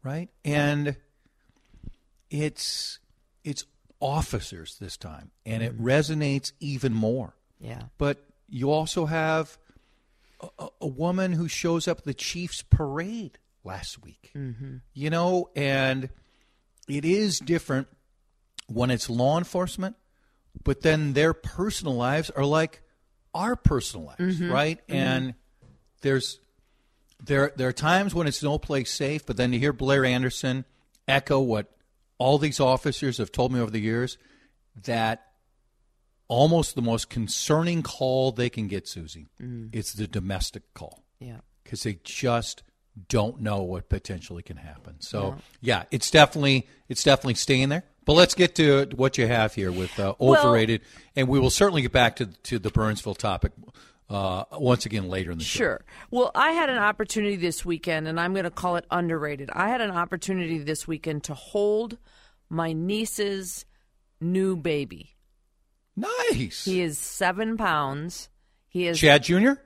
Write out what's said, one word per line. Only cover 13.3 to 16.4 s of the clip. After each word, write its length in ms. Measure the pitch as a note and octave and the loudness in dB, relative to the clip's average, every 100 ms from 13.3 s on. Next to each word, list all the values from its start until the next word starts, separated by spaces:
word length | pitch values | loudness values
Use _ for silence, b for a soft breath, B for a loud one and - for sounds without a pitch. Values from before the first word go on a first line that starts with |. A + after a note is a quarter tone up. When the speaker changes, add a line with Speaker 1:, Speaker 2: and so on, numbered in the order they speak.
| _ _ _ | _ _ _
Speaker 1:
last 380 | F2+ F#2+ - - | -12 -12 -12 -16
week, 260 | - _ _ C#3+ | -20 _ _ -10
Speaker 2:
Mm-hmm. 400 | C3+ A#2 C3+ C3 - | -10 -10 -12 -14 -18
Speaker 1:
you 160 | C3+ D3+ | -6 -2
know, 400 | E3 F3 F3+ F3 C#3+ | 0 2 0 -2 -2
and 540 | C#3 C3+ C3 C3 C3 - _ _ | 0 2 0 0 -6 -14 _ _